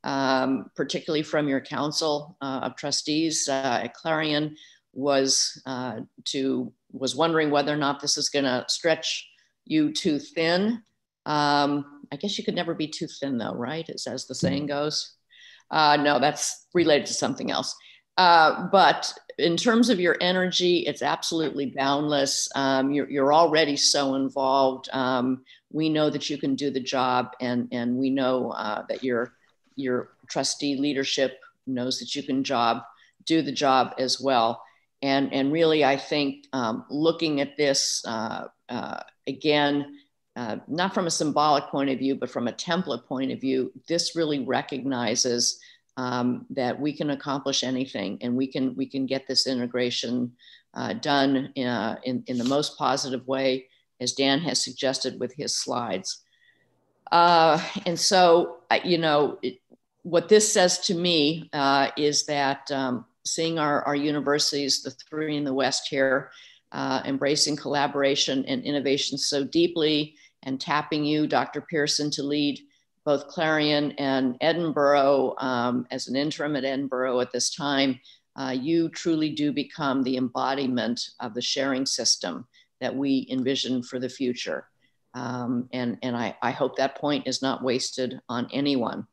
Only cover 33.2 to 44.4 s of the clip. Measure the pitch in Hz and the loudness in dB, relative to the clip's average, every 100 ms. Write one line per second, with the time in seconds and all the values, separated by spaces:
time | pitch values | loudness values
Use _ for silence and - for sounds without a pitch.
33.2 | - 165 139 120 143 131 120 - 131 - | 0 0 0 0 4 4 2 -2 -2 0
34.2 | 131 123 113 117 - _ _ _ 139 135 | 2 2 2 0 -12 _ _ _ 0 2
35.2 | 135 135 139 160 160 156 135 139 - 151 | 2 0 0 4 4 6 4 2 0 -2
36.2 | 139 139 _ 135 117 123 - 143 160 165 | 0 -4 _ -2 -2 -4 -6 0 0 2
37.2 | 165 143 143 147 147 139 - - - 113 | -2 0 -2 0 0 2 -2 -4 -6 -6
38.2 | 110 95 - _ - 120 - - - _ | -4 -6 -10 _ -10 -8 -8 -10 -14 _
39.2 | - 135 151 147 143 143 143 - _ _ | -10 -2 2 4 4 0 -4 -12 _ _
40.2 | _ - 117 104 - 156 185 208 170 - | _ -10 -6 -8 -6 -4 -2 0 -2 0
41.2 | 160 143 151 143 143 147 139 127 135 127 | 0 2 4 4 2 -2 -2 -2 -2 -4
42.2 | 123 - 120 - - 170 170 113 _ 131 | -4 -4 -4 -6 -4 -2 -2 -6 _ -6
43.2 | 131 123 131 131 123 131 - 170 170 165 | -4 -4 -2 -2 -2 -8 -4 -4 -2 -2
44.2 | 156 143 | -2 -2